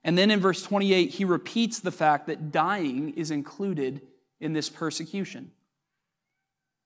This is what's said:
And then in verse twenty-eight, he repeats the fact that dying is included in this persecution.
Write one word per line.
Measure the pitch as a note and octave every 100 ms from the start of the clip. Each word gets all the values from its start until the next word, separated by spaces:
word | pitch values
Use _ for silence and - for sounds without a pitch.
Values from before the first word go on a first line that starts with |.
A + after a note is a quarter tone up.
And | - C#3+
then | G3+
in | G#3
verse | F#3+ F3
twenty-eight, | - G3+ G3 F#3 F3+
he | - F#3+
repeats | E3 - A3+ A#3 -
the | F#3
fact | - D#3 D3 -
that | D#3 D3+
dying | D#3 E3 G3+ D3+ B2+ D3+
is | C#3+ D#3
included | D3+ C#3 - G3+ D#3+ C3 C#3+ - _ _ _
in | D#3
this | D#3 D3
persecution. | - D#3+ - E3 G3 F#3+ - - _ _ _ _ _ _ _ _ _ _ _ _ _